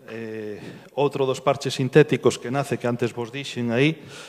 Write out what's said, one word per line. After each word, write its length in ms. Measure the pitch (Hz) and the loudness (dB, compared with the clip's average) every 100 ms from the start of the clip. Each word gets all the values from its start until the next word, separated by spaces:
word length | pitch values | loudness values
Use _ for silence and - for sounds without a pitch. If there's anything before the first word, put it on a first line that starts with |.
| - | -14
eh, 560 | 110 113 110 107 98 - - - | -12 -10 -8 -8 -10 -12 -16 -8
outro 320 | - 139 139 131 | 0 0 2 0
dos 160 | 123 | 2
parches 320 | 143 135 135 | 0 0 -2
sintéticos 640 | - 127 156 143 127 120 - | -2 4 6 6 4 2 2
que 160 | 120 | -2
nace, 240 | 139 131 120 | -4 -2 -2
que 80 | 120 | -2
antes 240 | 120 117 | 0 -2
vos 240 | - 117 | -4 -8
dixen 400 | 131 135 - 120 | -8 -8 -4 0
aí, 240 | 117 147 160 - - | 2 2 0 -8 -18